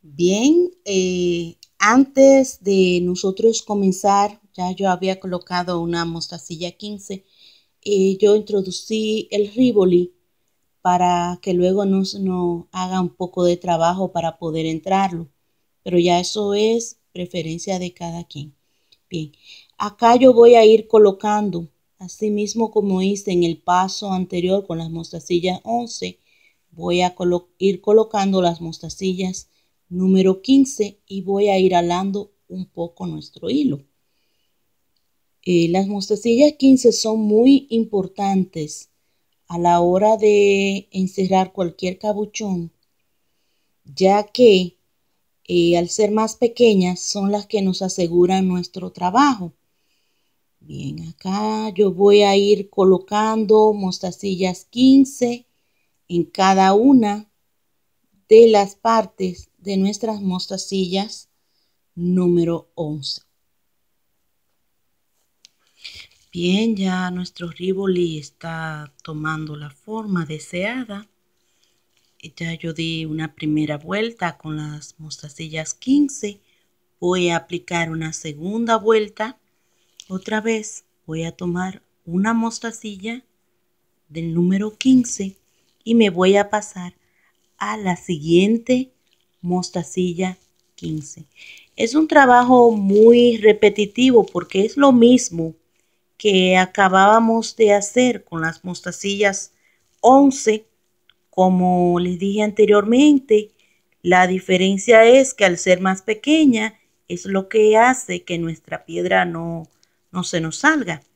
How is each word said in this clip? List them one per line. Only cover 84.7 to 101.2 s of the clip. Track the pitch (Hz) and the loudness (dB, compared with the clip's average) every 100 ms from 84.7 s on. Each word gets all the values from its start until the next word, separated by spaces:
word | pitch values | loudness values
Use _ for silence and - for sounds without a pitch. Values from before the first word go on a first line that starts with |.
| 214 | -2
quince | 262 254 240 - 196 _ _ _ _ _ | 2 4 2 -8 -10 _ _ _ _ _
y | - 233 | -2 2
me | 208 | 2
voy | 175 185 202 | 2 2 2
a | 202 | 0
pasar | 214 202 185 175 _ _ _ _ _ _ _ | -4 -8 -16 -16 _ _ _ _ _ _ _
a | 208 220 | -10 -6
la | 196 175 | -4 -6
siguiente | - 160 156 170 196 226 233 254 254 _ _ _ _ _ | -6 -8 2 2 4 0 0 -2 -2 _ _ _ _ _
mostacilla | 175 180 175 180 165 - 180 170 185 180 _ _ _ _ | -6 -6 -4 -10 -8 -6 -4 -4 -8 -8 _ _ _ _
quince. | 170 156 143 - 156 _ - - _ - | -10 -10 -12 -20 -20 _ -20 -20 _ -6
Es | 226 | -2
un | 277 311 | 0 2
trabajo | 302 269 247 247 254 240 | 4 6 6 6 6 6
muy | 214 196 208 226 240 240 226 | 4 2 6 6 8 4 4
repetitivo | 208 208 208 202 208 - 254 240 190 | 2 4 2 2 -6 0 4 4 2
porque | 180 165 190 | -6 -6 -2
es | 220 - | -2 2
lo | 277 | 4
mismo | 247 233 247 - 170 160 160 _ _ _ _ _ _ | 6 6 4 0 -8 -8 -10 _ _ _ _ _ _
que | 214 185 185 185 | 0 2 2 2
acabábamos | 185 - 190 190 196 226 226 226 220 - | 0 0 2 4 4 4 2 -2 -4 0
de | 214 | 2
hacer | 202 202 247 254 214 | 2 0 0 0 -2
con | _ 165 | _ -8
las | 160 160 | -8 -8
mostacillas | 185 175 180 175 196 202 202 196 - _ _ _ _ _ | -14 -12 -14 -10 -8 -2 -2 -4 -14 _ _ _ _ _
once. | 226 269 277 262 220 214 _ _ _ _ _ _ | 4 6 4 2 -2 -4 _ _ _ _ _ _